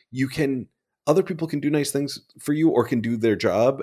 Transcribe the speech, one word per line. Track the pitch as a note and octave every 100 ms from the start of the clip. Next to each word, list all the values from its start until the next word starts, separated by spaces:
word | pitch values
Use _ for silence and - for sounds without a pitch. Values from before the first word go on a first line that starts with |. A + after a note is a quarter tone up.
| _
you | B2+ C3
can, | D#3 C#3 C3 - _ _ _ -
other | D#3+
people | F#3+ E3 D#3+
can | D3
do | C#3+
nice | D3+ C#3
things | C#3+ C#3 - - -
for | -
you | D3+ D#3+
or | A#2 A#2
can | B2
do | A2+ A#2
their | A2+ G#2
job, | G#2+ F#2+ B2 C3+